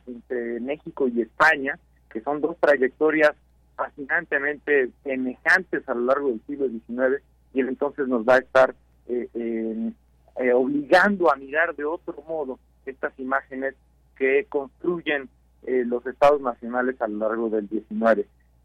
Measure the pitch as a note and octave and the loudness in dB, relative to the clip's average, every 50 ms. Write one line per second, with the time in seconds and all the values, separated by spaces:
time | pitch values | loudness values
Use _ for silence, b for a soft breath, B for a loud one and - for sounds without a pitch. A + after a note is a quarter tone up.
0 | - B2+ A#2+ A#2+ - - B2+ A#2+ A#2+ A#2 A#2+ A2+ A#2+ C3+ D3+ D3+ - E3 - - | -4 -12 -16 -14 -10 -8 -6 -6 -4 -6 -6 -6 -6 -6 -8 -8 -10 -10 -4 -2
1 | C#3 B2 A#2 A#2 A2 - _ - D#3 D#3+ D#3 C#3+ C3+ C#3 E3+ - _ _ _ _ | -2 0 0 -2 -4 -2 _ 2 4 4 4 2 -2 -6 -8 -10 _ _ _ _
2 | _ - - - - C#3 D3 D3 D3 D#3+ E3+ - E3+ D3+ C#3 B2+ C3 B2+ - - | _ -12 -12 -8 -6 -6 -6 -6 -6 -10 -6 0 2 4 4 4 2 0 0 2
3 | D3+ D#3 D3+ D#3 D3+ D3+ - _ _ _ _ _ _ _ _ - C3 - - D3 | 2 2 4 4 4 2 2 _ _ _ _ _ _ _ _ -8 -8 -8 -10 -12
4 | C#3 C3 D#3 F3 E3+ - D3+ C#3 C#3+ D3 D3 C#3 - D3+ D3 C3+ B2+ A#2 - _ | -6 -4 -4 -4 -2 -2 -2 -2 -2 -2 -4 -4 0 2 2 2 2 0 -4 _
5 | - C#3 C3 C3 C3 B2+ B2 - - D#3+ F3+ F#3+ F#3 - - - - C3+ A#2+ A#2+ | -6 -6 -4 -4 -4 -4 -6 -4 0 2 2 2 0 -2 -6 -6 -4 -4 -2 0
6 | A#2+ B2+ C#3 C#3+ C#3+ C3+ A2+ G#2+ - - C#3+ C#3 C3+ B2 A#2 A2 - - A#2+ B2+ | 2 2 2 2 2 -2 -2 -4 -6 -10 -6 -4 -4 -4 -4 -6 -10 -8 -4 0
7 | C3 C3 C#3 C#3+ - _ _ _ _ _ - C3+ B2+ A#2 B2+ - C#3+ C#3+ - D3+ | 0 0 0 -2 -6 _ _ _ _ _ -2 -2 -2 -2 -2 -4 -4 -4 -4 -4
8 | C3+ B2+ B2+ A2+ G#2+ C3 B2+ C3 B2+ - - C3 B2+ B2+ - _ _ _ _ _ | -2 0 -2 0 4 4 4 4 4 4 4 4 4 4 2 _ _ _ _ _
9 | _ - A#2+ A#2+ A2+ - - A#2+ A#2 A#2 A2+ A2 A2+ A2+ A2 A2+ A2+ A2+ - _ | _ -6 -6 -6 -6 -6 -6 -6 -4 -4 -4 -4 -4 -4 -4 -4 -6 -6 -8 _
10 | _ _ _ _ _ _ - C3 B2+ B2 B2 B2+ C3 C#3 D3 D3 C#3+ - F3 F3+ | _ _ _ _ _ _ -6 -2 0 2 4 2 2 2 0 -2 2 4 6 6
11 | F#3+ G#3 G3+ F3+ E3+ D#3 C#3 C3+ C#3 C3+ C#3+ D#3 E3+ E3+ D3 C#3+ D3 D3+ E3+ - | 6 6 2 2 2 2 2 0 -2 -4 -2 -2 -2 -2 -2 -4 -4 -4 -4 -6
12 | - - - - - D#3+ E3 D#3 C#3 C3 A#2+ - _ _ _ _ - C3+ C3 _ | -8 -12 -14 -12 -10 -8 -6 -6 -6 -6 -10 -12 _ _ _ _ -16 -16 -12 _
13 | D#3 D3 - - C3 C3 C3+ C3+ - - C3+ C3 C3+ C3+ - _ _ _ _ _ | -10 -10 -8 -8 -6 -4 -4 -4 -4 -6 -8 -6 -6 -6 -8 _ _ _ _ _
14 | _ _ _ - C3+ C3 C3+ C#3+ C#3 - - C#3+ C#3 C3 _ _ - F3 F3 E3 | _ _ _ -2 0 2 2 2 0 -2 -4 -6 -6 -6 _ _ -4 -4 -4 -2
15 | D3 D#3 D3 C#3 C3 - _ _ _ _ _ _ - B2+ C3 B2+ A#2+ A#2+ A#2+ A#2+ | -2 -4 -4 -4 -6 -10 _ _ _ _ _ _ -6 -2 0 0 0 0 -2 -4
16 | - B2+ - - D3 C#3+ D3 C#3 C3+ B2 A#2 - A#2+ A2+ B2 B2 B2+ C3 B2+ - | -4 -6 0 4 6 6 6 4 2 -2 -6 -6 -6 -6 -2 -2 -2 -2 -2 -2
17 | A#2 G#2+ G#2 G#2+ A2 G#2+ A2+ A2+ A#2 A2 A2 A2 G#2 F#2+ A2 G#2 - - G#2+ A2 | -4 -4 -2 -2 -2 -2 -2 -2 -2 -2 -2 -2 -4 -4 -6 -8 -6 -6 -4 0
18 | A2+ A2+ G#2+ G2+ G#2 - _ _ _ _ _ _ | 2 2 2 2 0 -6 _ _ _ _ _ _